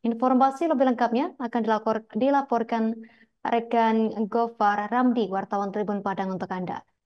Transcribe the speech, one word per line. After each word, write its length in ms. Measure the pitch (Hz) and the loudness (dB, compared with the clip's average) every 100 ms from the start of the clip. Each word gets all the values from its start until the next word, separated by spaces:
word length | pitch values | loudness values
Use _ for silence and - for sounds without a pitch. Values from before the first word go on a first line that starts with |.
| 233 | -4
Informasi 640 | 226 254 254 269 269 339 | 0 2 4 2 2 0
lebih 240 | 269 262 240 | 2 2 2
lengkapnya 400 | 233 233 349 - | 0 0 -2 -4
akan 260 | 240 240 220 | -4 -2 0
dilakor-, 400 | 214 220 220 220 220 | 0 0 -2 -4 -2
dilaporkan 800 | 262 277 269 233 226 233 226 226 226 _ _ _ | 2 2 2 -2 0 -2 -2 -4 -10 _ _ _
rekan 640 | - 233 233 233 226 220 220 220 208 | -2 -2 0 2 4 4 2 0 -2
Gofar 560 | 233 233 233 208 208 208 | 0 -2 0 2 2 0
Ramdi, 400 | 240 254 240 196 | 2 2 2 0
wartawan 480 | 190 202 202 202 208 | -2 -2 -2 -2 -2
Tribun 240 | 208 202 | -2 -2
Padang 320 | 196 190 190 | -2 -4 -4
untuk 160 | 185 180 | -6 -6
Anda. 320 | 185 180 - - _ | -6 -6 -8 -12 _